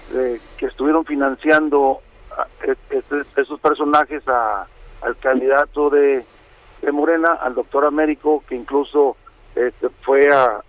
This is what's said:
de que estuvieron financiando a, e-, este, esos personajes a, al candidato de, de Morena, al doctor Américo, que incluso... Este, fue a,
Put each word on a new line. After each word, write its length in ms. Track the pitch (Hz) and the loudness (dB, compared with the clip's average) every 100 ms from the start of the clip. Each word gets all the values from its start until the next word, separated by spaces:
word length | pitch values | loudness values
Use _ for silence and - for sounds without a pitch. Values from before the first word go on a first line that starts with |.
| - | -10
de 260 | 127 127 117 - - | -4 -4 -6 -12 -10
que 100 | 131 | -8
estuvieron 380 | - 143 160 156 | -4 0 0 -2
financiando 960 | 143 139 127 156 156 156 143 135 131 - - - - | -2 -2 -2 2 2 2 2 2 -2 -10 -20 -14 -10
a, 80 | - - | -10 -8
e-, 140 | - 131 - | -6 -6 -4
este, 320 | 135 - 143 139 143 | -6 -4 -8 -4 -4
esos 180 | 131 147 | -4 -2
personajes 600 | 151 151 147 151 147 151 - | -2 0 2 2 0 -4 -2
a, 400 | 123 107 101 90 - - - | 0 0 -4 -8 -18 -20 -10
al 160 | 117 - | -8 -4
candidato 720 | 135 127 131 139 143 147 147 | 0 0 2 2 0 0 2
de, 340 | 147 143 131 - - - - - - | 4 2 0 -6 -20 -20 -20 -20 -8
de 80 | 139 | -4
Morena, 420 | 147 156 165 165 | 0 0 2 0
al 220 | - 127 123 | 0 -4 -6
doctor 300 | - 139 147 | -4 0 0
Américo, 580 | 147 151 147 151 147 - | 0 -2 -2 -2 -2 -4
que 80 | 127 | -12
incluso... 640 | 110 143 135 147 139 - - _ - 117 | -4 -2 0 2 0 -2 -14 _ -8 -4
Este, 340 | 123 - - - | -4 -2 -8 -6
fue 280 | - 139 143 | 0 4 4
a, 300 | 139 123 104 | 4 2 0